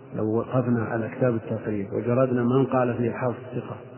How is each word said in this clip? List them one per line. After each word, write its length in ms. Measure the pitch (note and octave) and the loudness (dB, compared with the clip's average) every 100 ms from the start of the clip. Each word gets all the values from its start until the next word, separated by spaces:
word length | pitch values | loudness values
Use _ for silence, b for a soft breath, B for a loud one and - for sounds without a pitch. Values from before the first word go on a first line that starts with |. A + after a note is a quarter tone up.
| - | -10
لو 240 | - A2 A2+ | -4 0 0
وقفنا 460 | - B2+ A#2+ A#2 | 0 0 2 2
على 240 | G#2+ A#2 A2 - | 0 -2 -4 0
كتاب 180 | B2+ | 2
التقريب 580 | A2+ - A2 A#2 G#2 F#2+ | 2 -2 -4 -2 -4 -2
وجردنا 500 | A2 A2 A#2+ C3 B2 | -2 2 4 4 4
من 240 | A#2+ C3 B2 | 4 4 4
قال 280 | C3 B2 | 2 2
فيه 140 | A#2 A#2+ | 2 0
الحافظ 300 | - B2+ A2+ - | 0 -4 -4 -8
ثقة 220 | B2+ - - - | -8 -8 -10 -14